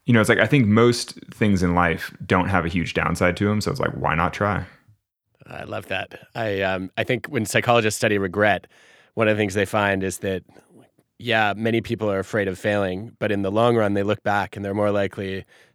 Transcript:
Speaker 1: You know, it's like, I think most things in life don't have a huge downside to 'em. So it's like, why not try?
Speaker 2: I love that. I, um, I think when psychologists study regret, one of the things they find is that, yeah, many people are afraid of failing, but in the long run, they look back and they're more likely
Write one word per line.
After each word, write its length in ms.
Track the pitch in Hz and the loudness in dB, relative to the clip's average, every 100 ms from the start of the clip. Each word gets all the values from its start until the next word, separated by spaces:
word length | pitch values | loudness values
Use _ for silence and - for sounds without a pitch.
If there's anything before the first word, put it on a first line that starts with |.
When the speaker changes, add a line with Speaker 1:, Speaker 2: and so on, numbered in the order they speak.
| - | 2
Speaker 1:
You 80 | |
know, 60 | 117 | 4
it's 100 | 104 | 4
like, 100 | 117 | 4
I 80 | 117 | 4
think 180 | 147 107 | 4 4
most 540 | 107 120 120 - - - | 6 4 4 -4 -14 -12
things 300 | - 107 95 | -2 2 2
in 140 | 87 87 | 2 2
life 400 | 87 82 - - - | 2 0 -6 -8 0
don't 240 | 92 90 | 2 2
have 160 | 95 82 | 0 0
a 40 | |
huge 260 | 87 80 82 | -2 -2 -2
downside 420 | 80 85 90 87 | -2 0 0 2
to 140 | 101 | 0
'em. 100 | 107 | 0
So 80 | - | -2
it's 100 | - | -2
like, 140 | - | -4
why 220 | - - 78 | -2 -2 0
not 180 | 85 | -2
try? 320 | - 104 95 92 - _ _ _ _ _ _ - | -2 -2 -2 -6 -14 _ _ _ _ _ _ -18
Speaker 2:
I 160 | - | -16
love 240 | - 104 - | -12 -12 -8
that. 380 | 95 98 98 - | -8 -8 -14 -14
I, 280 | 123 110 98 | -8 -4 -2
um, 280 | 95 95 95 - | -2 -2 -6 -6
I 60 | |
think 240 | 113 123 - | -2 -4 -4
when 180 | 120 104 | -4 -2
psychologists 520 | 117 123 120 110 - | 0 4 4 4 2
study 200 | 113 104 | 0 2
regret, 480 | 95 95 104 90 - _ _ _ _ | 0 2 2 2 -4 _ _ _ _
one 140 | - 110 | 0 2
of 100 | 107 | 2
the 40 | |
things 120 | 104 | 0
they 120 | 101 98 | 0 -2
find 380 | 107 101 98 | 0 0 0
is 160 | 95 - | -2 -4
that, 240 | 98 92 - - _ - _ _ _ - | -6 -6 -8 -20 _ -20 _ _ _ -10
yeah, 360 | 117 110 107 101 | -2 2 2 0
many 260 | 113 113 | -2 -2
people 300 | 107 113 107 | -2 -4 -2
are 80 | 95 | -2
afraid 280 | 92 113 98 | -2 -2 -2
of 120 | 92 | -2
failing, 560 | 107 104 95 90 113 - | -2 0 0 -4 -10 -6
but 120 | 107 | -2
in 100 | 101 | -2
the 100 | 98 | 0
long 240 | 104 120 117 | 2 2 4
run, 180 | 104 | 2
they 100 | 101 | 0
look 180 | 101 107 | 0 -2
back 320 | 107 101 98 - | -2 -2 -4 -8
and 100 | 101 | -6
they're 80 | |
more 180 | 101 104 | -2 0
likely 540 | 101 98 - 98 95 - _ _ | 0 -2 -6 -10 -10 -12 _ _